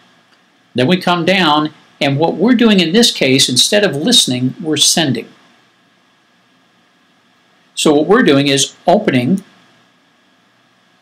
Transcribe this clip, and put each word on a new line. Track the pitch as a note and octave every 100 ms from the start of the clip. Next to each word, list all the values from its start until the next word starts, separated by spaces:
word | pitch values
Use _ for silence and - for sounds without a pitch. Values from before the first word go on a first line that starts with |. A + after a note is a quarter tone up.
| _ _ _ _ _ _ _
Then | A#2+ C3+
we | F3+
come | F3+ F3
down, | E3 F#3+ D#3+ D3+ D3+ - _ -
and | C#3+ C#3
what | E3
we're | - A3
doing | A3+ A#3 F#3+
in | D#3+
this | G#3+ D#3
case, | - C3+ C3+ -
instead | B2 - G#3
of | C#3+ C#3
listening, | F3+ - - B2+ B2+ -
we're | D#3+ D3
sending. | - F3+ D3+ A#2 - _ _ _ _ _ _ _ _ _ _ _ _ _ _ _ _ _ _ _ _ _ _ _ _
So | - -
what | D3 D#3+
we're | A#3
doing | F#3 C#3 C#3+
is | C#3 - - -
opening, | F3 - C3 B2+ F#3+ - _ _ _ _ _ _ _ _ _ _ _ _ _ _ _